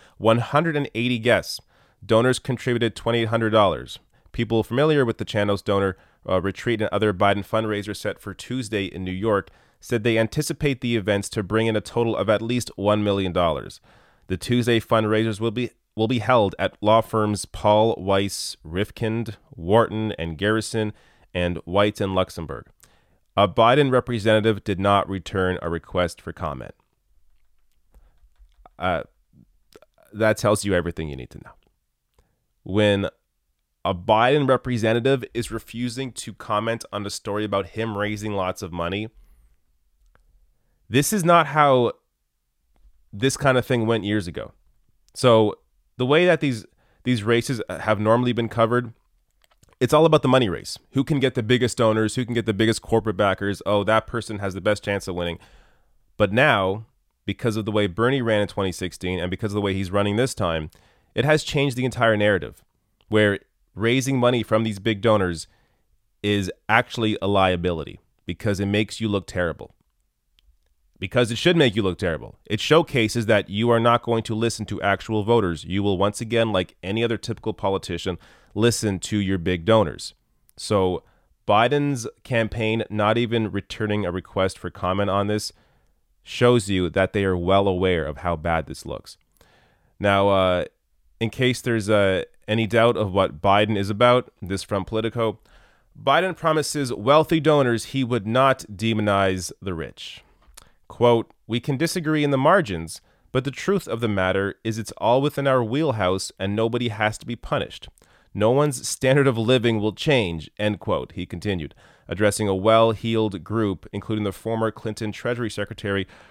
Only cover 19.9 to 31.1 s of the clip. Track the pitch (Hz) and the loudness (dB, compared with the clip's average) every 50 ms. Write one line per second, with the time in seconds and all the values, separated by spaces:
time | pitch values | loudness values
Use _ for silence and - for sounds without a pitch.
19.9 | 107 110 110 107 - - 82 82 80 73 98 107 110 110 107 - - 113 107 107 | -2 -6 -6 -6 -6 -6 -8 -8 -6 -2 0 0 0 0 -2 -4 -4 -4 -4 -4
20.9 | - _ _ _ _ _ _ _ - 90 87 87 87 - - 85 90 101 104 104 | -6 _ _ _ _ _ _ _ -4 -2 -2 -2 -4 -6 -8 -2 0 2 2 2
21.9 | - - 104 98 95 92 92 - - 87 80 71 69 57 - _ _ _ - _ | 0 -2 -4 -2 0 -2 -2 -2 -6 -12 -12 -10 -12 -14 -14 _ _ _ -20 _
22.9 | _ _ _ _ _ _ _ _ _ 98 101 92 - 120 110 117 131 147 143 131 | _ _ _ _ _ _ _ _ _ 2 2 4 4 4 4 6 6 4 4 4
23.9 | 123 123 - - 120 107 98 110 107 110 104 113 107 95 - 107 98 87 98 101 | 2 0 0 -2 -6 -2 2 4 4 4 4 2 0 0 -2 -4 -4 0 2 2
24.9 | 101 98 - 87 98 95 - - - 95 92 92 90 - - 85 85 82 - - | 2 2 2 0 -6 -8 -8 -6 -2 -2 0 0 -2 -2 -4 -6 -6 -6 -8 -4
25.9 | - 92 87 85 - - _ 87 80 - 90 76 71 64 55 50 - _ _ _ | -2 -2 -2 -2 -4 -10 _ -14 -10 -8 -8 -8 -8 -10 -12 -16 -18 _ _ _
26.9 | _ _ _ _ _ _ _ _ _ _ _ _ _ _ _ _ _ _ _ _ | _ _ _ _ _ _ _ _ _ _ _ _ _ _ _ _ _ _ _ _
27.9 | _ - _ _ _ _ _ _ _ _ - _ _ _ _ - _ - 87 92 | _ -20 _ _ _ _ _ _ _ _ -20 _ _ _ _ -20 _ -6 -4 -4
28.9 | 85 73 - - _ _ _ _ _ 65 - _ _ _ _ _ - - - _ | -4 -4 -6 -10 _ _ _ _ _ -20 -20 _ _ _ _ _ -20 -20 -20 _
29.9 | _ _ _ _ 107 104 110 107 107 - - 104 107 - - 101 92 87 80 85 | _ _ _ _ -4 0 0 2 2 2 2 2 2 2 2 0 0 0 0 -2
30.9 | - - 80 73 | -6 -6 -8 -8